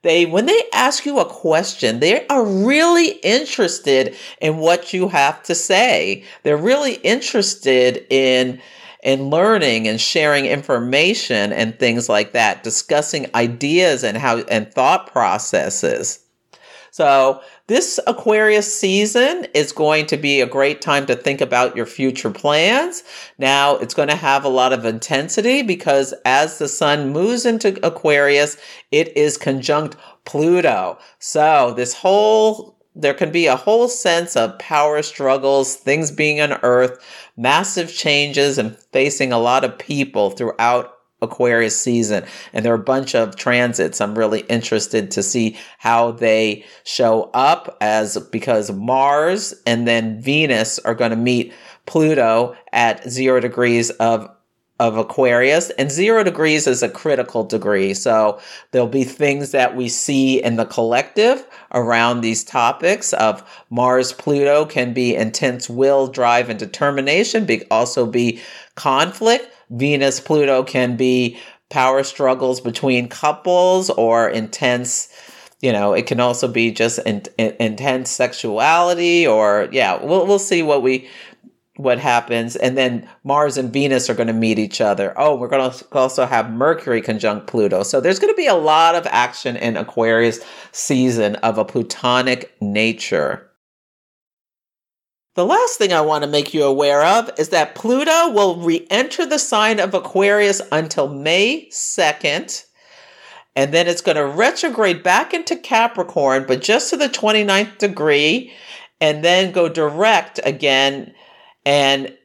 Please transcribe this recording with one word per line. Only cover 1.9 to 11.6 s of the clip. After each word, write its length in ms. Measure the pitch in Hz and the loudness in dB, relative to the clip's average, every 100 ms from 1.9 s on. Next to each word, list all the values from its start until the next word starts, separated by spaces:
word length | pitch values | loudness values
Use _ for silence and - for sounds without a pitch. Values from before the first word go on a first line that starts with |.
| 117 | 2
they 260 | 156 247 - | 2 2 0
are 180 | 277 | 0
really 680 | 214 190 214 294 339 339 330 - | 0 0 2 4 4 4 2 0
interested 920 | - 247 311 - 190 - 143 135 127 - - - | 0 0 -2 -2 -2 -2 2 2 2 -6 -20 -4
in 160 | 156 160 | -4 0
what 360 | 160 175 - | 2 0 -2
you 140 | 185 180 | -4 0
have 340 | 165 139 - | 2 0 0
to 100 | - | -4
say. 680 | 170 - 190 247 80 87 190 - - | -4 0 2 2 0 -2 -6 -12 -6
They're 140 | 147 147 | -2 0
really 380 | 185 277 277 | 2 0 0
interested 1080 | - - 240 - 233 196 - 135 127 127 - - | -2 -2 -2 -2 -2 -2 -2 2 4 4 0 0
in, 500 | 135 131 127 127 127 - - - - | 2 4 2 0 -4 -18 -20 -20 -6
in 260 | - 135 135 | -2 -2 0
learning 560 | 156 202 214 143 113 110 | 2 2 2 2 0 0
and 140 | 113 | -2
sharing 460 | - 175 151 143 135 | -2 0 2 2 0
information 1040 | 143 143 123 123 139 175 233 - 113 104 | -4 -2 -2 0 2 2 0 -2 -2 0
and 260 | - | -2